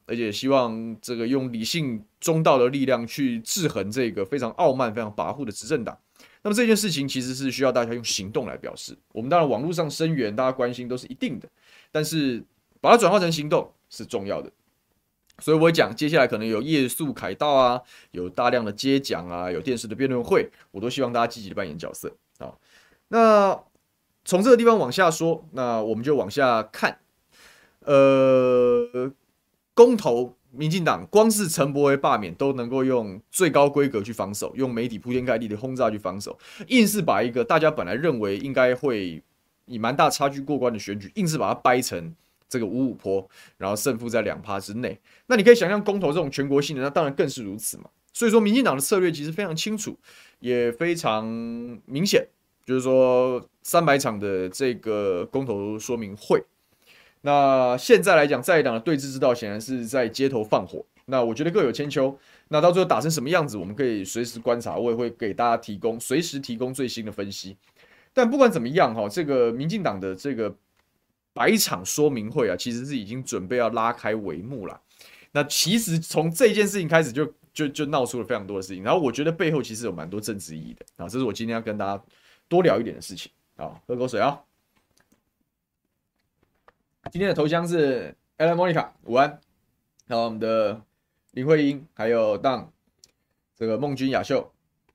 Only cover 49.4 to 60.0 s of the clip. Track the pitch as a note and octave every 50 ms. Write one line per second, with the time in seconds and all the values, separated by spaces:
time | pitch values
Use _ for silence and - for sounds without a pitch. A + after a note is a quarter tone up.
49.4 | G3+ E3+ D#3+ D#3+ - G#3+ A3 G#3 - - - - _ - - - - _ _ _
50.4 | - B2 B2 B2 A#2+ A#2 A#2+ - E3 E3+ E3+ E3 - A#2 A2 A2 A2 A2+ A2+ A#2
51.4 | A#2 A#2 A#2 A#2 A#2+ A#2+ A#2+ - - - C3 D3 G3 G3+ F#3+ - - - _ _
52.4 | _ _ _ _ _ A#2+ B2+ C3 B2 C3 C3 C3 C3 B2+ B2+ B2 B2+ C3 B2+ A#2+
53.4 | - - _ _ - - - E3+ E3 D3 C#3 C#3 C3+ B2 G#2+ G2+ G#2 G2+ F#2+ F#2
54.4 | F#2 F2+ - - C3+ B2+ A#2 G2+ - A2 G#2+ G#2 G2+ G2 F#2 F2 - - - C3
55.4 | C3+ B2 G#2 G2+ G2+ G#2 G#2+ A2 - - A#2+ A#2 G#2+ G2 G2+ - - - - A3
56.4 | - - _ _ _ _ _ _ _ _ _ _ _ _ _ _ - C#3+ C#3+ C#3+
57.4 | C#3 C3+ C3+ C3 B2+ B2 B2 B2+ - - A#3 F#3 E3 G3 F3 D#3 D3 D3 C#3 A#2+
58.4 | C3+ G3 F3 D#3 C3+ B2+ A2+ A2+ - F3 D#3 C3+ C#3 C#3 C3 C3 C#3+ C3 A#2+ -
59.4 | A2+ G2+ G#2 A2 A2+ B2+ C3 B2 A#2 A2 C3 C3